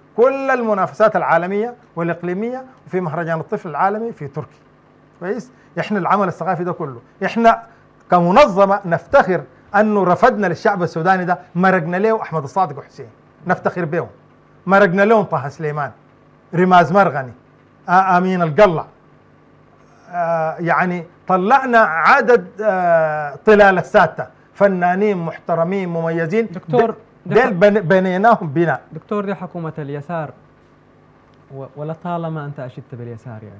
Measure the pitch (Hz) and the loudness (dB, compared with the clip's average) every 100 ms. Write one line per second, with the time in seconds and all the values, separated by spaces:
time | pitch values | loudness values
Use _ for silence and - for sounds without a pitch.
0 | _ - 254 277 269 262 226 196 175 - | _ 2 2 2 -2 -2 -2 -2 -2 2
1 | 214 180 135 165 175 202 240 240 _ 165 | 2 2 0 0 0 -4 -4 -8 _ -6
2 | 170 170 175 180 226 254 254 _ - 185 | -6 -4 -6 -6 -6 -8 -14 _ -8 -6
3 | 175 160 165 160 151 208 180 147 190 220 | -4 -6 -4 -6 -6 -8 -8 -2 -2 -2
4 | 233 - 143 156 - _ _ _ _ _ | -8 -10 -12 -12 -14 _ _ _ _ _
5 | _ _ 180 233 - _ _ 170 - 208 | _ _ -8 -8 -10 _ _ -8 -4 -4
6 | 156 196 185 - 165 170 180 165 147 117 | 0 0 0 -4 -6 -4 -6 -8 -10 -12
7 | - _ 190 226 226 226 - _ _ _ | -20 _ -6 2 2 2 -4 _ _ _
8 | _ 180 175 220 285 185 196 202 180 170 | _ 2 4 6 4 4 2 2 -2 -4
9 | - 277 190 170 135 _ _ 202 214 208 | 2 2 2 -2 -6 _ _ 0 2 2
10 | 180 180 247 214 190 160 220 202 165 165 | 2 2 2 2 -4 -2 -2 0 -4 -2
11 | 175 185 180 180 - 175 185 185 160 180 | 0 0 0 -4 -4 0 2 2 0 -2
12 | 220 220 147 160 139 196 180 135 - - | 0 0 -4 -8 -6 -4 -4 -6 -18 -20
13 | 117 _ _ _ - 180 196 180 165 170 | -20 _ _ _ -6 -4 -4 -6 -4 -4
14 | 120 - _ _ _ _ 180 196 202 190 | -6 -12 _ _ _ _ 0 2 4 2
15 | 208 220 180 156 139 - 151 151 135 - | 4 2 2 -4 -8 -8 -6 -6 -8 -10
16 | _ _ _ _ _ 170 185 180 151 202 | _ _ _ _ _ 0 4 4 6 4
17 | 180 139 127 - _ _ _ _ - 185 | 2 0 -8 -16 _ _ _ _ 0 2
18 | 190 180 185 185 165 147 202 156 - _ | 4 2 2 0 0 4 4 4 -8 _
19 | _ _ _ _ _ _ _ _ _ _ | _ _ _ _ _ _ _ _ _ _
20 | - 175 165 165 160 156 170 151 180 180 | -10 -4 -2 -2 -2 -4 0 0 0 -4
21 | 165 _ - 185 196 269 262 233 196 160 | -10 _ -2 0 2 2 4 2 2 2
22 | 160 269 247 240 180 - 214 190 175 165 | 4 4 4 2 0 -4 -2 0 2 2
23 | 156 151 147 139 - 208 196 185 - 208 | 2 -2 -8 -2 4 6 6 4 2 2
24 | 165 - 120 _ _ - 202 185 175 185 | 2 -2 -14 _ _ 0 0 2 0 0
25 | 208 185 165 - - 165 165 196 180 170 | 0 -2 -6 -10 -4 -2 -2 -2 -4 -4
26 | 165 165 160 214 226 170 - 233 226 - | -4 -4 -2 -2 -2 -8 -2 0 0 -4
27 | _ _ - 202 254 175 208 208 160 190 | _ _ -2 2 2 4 4 4 2 2
28 | 185 180 226 214 170 147 165 131 - 156 | 2 2 2 2 0 -2 0 -2 -8 -20
29 | - 208 196 190 180 180 160 156 139 147 | -8 -6 -6 -8 -10 -10 -10 -10 -10 -10
30 | 143 165 143 - _ _ _ _ _ _ | -8 -8 -10 -14 _ _ _ _ _ _
31 | _ _ _ _ _ 135 131 147 151 160 | _ _ _ _ _ -18 -16 -12 -12 -10
32 | 180 170 165 156 143 147 131 - - 120 | -8 -6 -6 -8 -10 -12 -14 -16 -18 -16
33 | 120 117 127 110 107 101 | -14 -14 -16 -16 -18 -20